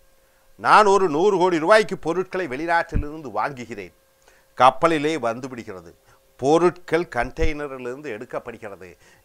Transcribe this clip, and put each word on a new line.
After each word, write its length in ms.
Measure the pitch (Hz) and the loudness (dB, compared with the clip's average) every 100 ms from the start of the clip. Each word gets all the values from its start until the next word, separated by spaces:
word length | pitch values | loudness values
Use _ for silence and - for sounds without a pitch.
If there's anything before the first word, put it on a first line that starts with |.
| _ _ _ _ _ | _ _ _ _ _
நான் 320 | - 110 175 214 | -4 4 6 8
ஒரு 220 | 196 190 | 4 2
நூறு 300 | 147 196 190 | 2 2 2
கோடி 200 | 180 170 | 2 2
ரூபாய்க்கு 400 | 160 220 214 190 | 4 4 4 -4
பொருட்களை 500 | 151 170 185 185 175 | -4 -4 -6 -6 -6
வெளிநாட்டிலிருந்து 840 | 127 170 170 165 139 147 156 143 | -6 -2 -2 -2 -4 -6 -10 -8
வாங்குகிறேன். 600 | 104 123 135 113 110 90 - _ _ _ _ _ - | -6 -6 -6 -12 -14 -14 -18 _ _ _ _ _ 4
கப்பலிலே 600 | 123 - 170 160 147 160 | 4 6 2 0 -2 -2
வந்து 300 | 117 117 143 | -4 -6 -10
விடுகிறது. 480 | 120 107 92 85 82 _ _ _ - | -12 -14 -16 -18 -20 _ _ _ -4
பொருட்கள் 720 | 131 160 175 - - 160 170 | 2 4 4 0 -4 -4 -2
கண்டெய்னரிலிருந்து 960 | 123 127 143 160 151 147 131 123 131 147 | -4 -6 0 0 0 -6 -10 -10 -10 -10
எடுக்கப்படுகிறது. 880 | 107 123 147 - 113 107 95 90 85 _ _ | -12 -10 -12 -12 -14 -16 -16 -18 -20 _ _